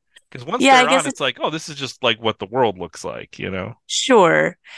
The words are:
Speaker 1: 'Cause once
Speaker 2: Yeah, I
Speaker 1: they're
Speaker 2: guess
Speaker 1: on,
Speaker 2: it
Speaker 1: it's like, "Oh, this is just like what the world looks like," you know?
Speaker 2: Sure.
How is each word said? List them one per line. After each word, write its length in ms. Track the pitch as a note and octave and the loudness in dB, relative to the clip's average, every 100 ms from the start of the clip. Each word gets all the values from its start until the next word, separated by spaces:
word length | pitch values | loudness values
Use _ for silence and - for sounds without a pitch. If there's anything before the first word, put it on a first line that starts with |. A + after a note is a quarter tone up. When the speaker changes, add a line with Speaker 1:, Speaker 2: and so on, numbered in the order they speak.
| _ _ _ | _ _ _
Speaker 1:
'Cause 140 | C3 | -16
once 220 | B2+ B3 C4+ | -8 2 4
Speaker 2:
Yeah, 100 | B3+ | 6
I 80 | |
Speaker 1:
they're 20 | B3 | 4
Speaker 2:
guess 180 | C4 | 2
Speaker 1:
on, 20 | C4+ | -2
Speaker 2:
it 80 | |
Speaker 1:
it's 60 | - | -4
like, 180 | C3 - | -4 -4
"Oh, 80 | D#3+ | -6
this 180 | D#3+ - | -6 -10
is 60 | C#3 | -10
just 260 | C3 - | -12 -4
like 180 | A#2+ A2+ | -4 -2
what 180 | A2 - | -4 -4
the 80 | G2 | -4
world 320 | B2+ A2+ F2+ | 0 0 -2
looks 240 | E2+ - | -10 -10
like," 340 | D#2+ A#1 - - | -10 -10 -14 -12
you 120 | F#2 | -8
know? 280 | F#2 G#2+ - - | -8 -8 -12 -8
Speaker 2:
Sure. 680 | - - A#3 E3 D#3 D#3+ - - | -4 2 6 6 4 0 -4 -18